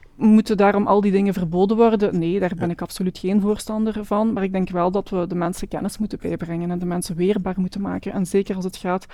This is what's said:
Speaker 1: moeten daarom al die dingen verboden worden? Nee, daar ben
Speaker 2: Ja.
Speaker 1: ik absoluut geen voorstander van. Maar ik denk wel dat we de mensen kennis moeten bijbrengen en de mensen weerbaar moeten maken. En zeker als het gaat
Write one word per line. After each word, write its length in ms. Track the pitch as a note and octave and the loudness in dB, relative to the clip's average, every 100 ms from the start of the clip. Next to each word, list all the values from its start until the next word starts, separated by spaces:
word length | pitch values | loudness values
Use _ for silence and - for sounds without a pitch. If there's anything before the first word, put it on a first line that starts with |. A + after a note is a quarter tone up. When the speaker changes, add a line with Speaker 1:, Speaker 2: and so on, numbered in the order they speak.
| - - | -18 0
Speaker 1:
moeten 400 | A3 A3 G#3+ G#3 | 6 6 6 4
daarom 300 | G3+ - - | 4 4 4
al 140 | G3+ | 4
die 120 | G3+ | 4
dingen 220 | F#3+ G3+ | 2 2
verboden 420 | F#3+ E3+ F3 G3 A3+ | 0 0 2 2 6
worden? 420 | A#3 G3+ G3+ F3+ | 4 4 2 0
Nee, 220 | E3 G3 | 0 0
daar 120 | F3+ E3+ | -2 -2
ben 100 | E3+ | -4
Speaker 2:
Ja. 60 | |
Speaker 1:
ik 100 | E3+ | -4
absoluut 360 | F3 - F#3 - | -8 -4 -4 -4
geen 220 | F#3 G3+ | 0 2
voorstander 640 | G3+ G#3+ - A3 A3 G#3+ | 2 -2 -4 -2 -2 -4
van. 280 | G#3 G#3 A3+ | -2 0 0
Maar 100 | G#3 | 0
ik 100 | F#3+ | -2
denk 180 | F#3 F3+ | -2 -2
wel 200 | F3+ F3+ | 0 0
dat 180 | G3 - | 0 -2
we 180 | F#3 F3 | -4 -2
de 80 | |
mensen 340 | F3+ F3 F#3 F#3+ | -2 -4 -4 -6
kennis 300 | - G3+ - | -6 -6 -4
moeten 200 | G#3+ - | -6 -6
bijbrengen 480 | - E3+ E3+ E3+ F3 | -6 -6 -6 -6 -4
en 80 | F3 | -4
de 80 | F3 | -2
mensen 300 | F3 - E3 | -4 -4 0
weerbaar 380 | F#3 G#3 F#3 F#3 | 0 0 -2 -2
moeten 240 | F#3 G3 | -4 -4
maken. 320 | G3 - G3 | -6 -6 -6
En 140 | G3+ F3+ | -4 0
zeker 300 | G3 G3 F#3+ | 0 0 -4
als 80 | |
het 120 | F3+ - | -6 -6
gaat 300 | F#3 F#3 - | -4 -4 -6